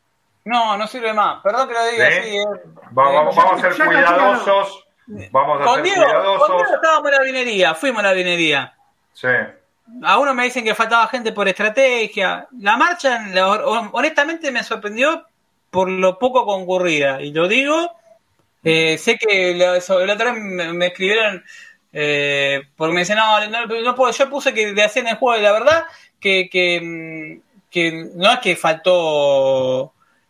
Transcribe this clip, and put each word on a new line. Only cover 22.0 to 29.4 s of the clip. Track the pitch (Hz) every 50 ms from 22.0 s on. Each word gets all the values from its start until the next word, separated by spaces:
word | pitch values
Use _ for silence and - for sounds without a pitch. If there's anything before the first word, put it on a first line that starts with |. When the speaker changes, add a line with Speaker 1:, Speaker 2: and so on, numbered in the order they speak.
| 151 147 147 143 143 143 143 139 139 139 139 135 139 _ _
Speaker 1:
porque | - 160 160 175
me | 180
dicen, | 180 196 208
"No, | 220 220 214 214 208 214 208
no, | 220 233 233
no | 208 226 233 226 247 240
puedo". | 254 262 240
Yo | - - 277 240
puse | 277 277 - 269 220
que | 220 214 208
le | 196 208 208
hacían | 208 - 262 233 233
el | 220
juego | - 262 247 233
de | 220
la | 208 208
verdad, | 208 220 233 285 320 330 - - - - _ _ _ _
que, | - 196 190 190 180 185
que, | - 185 180 175 175 170
mm, | 170 165 170 165 165 160 160 160 156 156 160 - _ _ _ _ _ _
que | - 175 170 165 160 165 165 - -
no | 170 185 214
es | 247 240
que | - 190 170
faltó, | - - 165 160 156 - 185 180 175 165 156 151 147 143 143 139 139